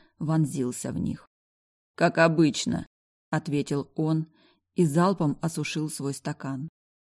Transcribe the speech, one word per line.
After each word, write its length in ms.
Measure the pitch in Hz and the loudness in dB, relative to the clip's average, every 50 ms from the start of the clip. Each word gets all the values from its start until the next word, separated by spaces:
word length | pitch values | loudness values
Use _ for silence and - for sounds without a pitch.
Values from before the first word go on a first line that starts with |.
| _ _ _ _ | _ _ _ _
вонзился 720 | 160 143 160 160 156 135 - - 123 123 127 - - - | -4 0 2 2 2 0 0 -2 -4 -4 -4 -6 -8 -8
в 60 | - - | -6 -6
них. 300 | - - - - - _ _ _ _ _ _ _ _ _ _ _ _ _ _ | -4 -6 -6 -8 -12 _ _ _ _ _ _ _ _ _ _ _ _ _ _
«Как 220 | - 165 175 - 160 | 0 2 2 4 4
обычно», 680 | 165 165 160 160 160 147 - - - - - - - - _ _ _ _ _ _ _ _ | 4 4 6 6 4 4 4 0 -2 -2 -4 -4 -6 -8 _ _ _ _ _ _ _ _
ответил 580 | - 151 - 165 147 143 135 - 147 143 135 - _ | -4 -4 -2 -2 -2 -2 -2 0 -2 -4 -4 -6 _
он 320 | - 160 156 160 160 156 - _ _ _ _ _ _ _ _ _ | -4 0 0 0 0 -2 -4 _ _ _ _ _ _ _ _ _
и 100 | - 180 | 2 2
залпом 540 | 156 139 170 175 190 196 - 170 147 135 - | 4 4 4 4 4 4 2 0 0 0 -2
осушил 480 | - 160 - 156 147 - - 156 156 151 | -4 -6 -4 -4 -6 -4 -4 -4 -4 -4
свой 240 | - - 135 139 135 | -6 -6 -6 -6 -6
стакан. 560 | - - 147 147 - - 135 135 131 143 165 - _ _ _ _ _ _ _ | -6 -8 -8 -8 -8 -8 -8 -8 -8 -10 -12 -14 _ _ _ _ _ _ _